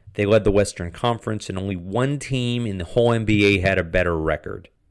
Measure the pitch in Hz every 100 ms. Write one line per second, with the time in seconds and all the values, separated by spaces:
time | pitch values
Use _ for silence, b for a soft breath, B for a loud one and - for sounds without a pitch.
0 | - - 101 107 101 101 101 - 87 -
1 | 120 113 - 107 - 95 95 95 87 101
2 | 135 143 - 135 123 120 117 95 85 -
3 | 117 117 110 104 101 101 92 95 85 90
4 | 87 82 78 76 - 50 - _ _